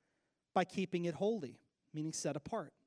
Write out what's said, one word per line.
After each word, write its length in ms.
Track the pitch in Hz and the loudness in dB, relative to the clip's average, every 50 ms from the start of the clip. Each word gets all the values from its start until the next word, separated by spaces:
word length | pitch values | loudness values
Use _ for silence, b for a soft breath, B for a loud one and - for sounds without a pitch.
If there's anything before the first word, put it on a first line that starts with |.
| _ _ _ _ _ _ _ _ _ _ - | _ _ _ _ _ _ _ _ _ _ 2
by 120 | 190 180 | 2 2
keeping 400 | 180 - 202 185 180 - 175 175 | 4 2 -2 0 0 2 2 2
it 100 | 170 160 | 0 0
holy," 460 | - 196 214 233 208 - - - - _ _ _ _ _ _ - | 2 2 2 2 0 -2 -6 -10 -14 _ _ _ _ _ _ -6
meaning 180 | 156 156 160 156 | -4 -4 -2 -2
set 220 | - - 156 139 | -2 -2 0 -2
apart 380 | 147 - - - 196 160 131 - _ _ | -2 -4 -4 -4 -4 -4 -6 -10 _ _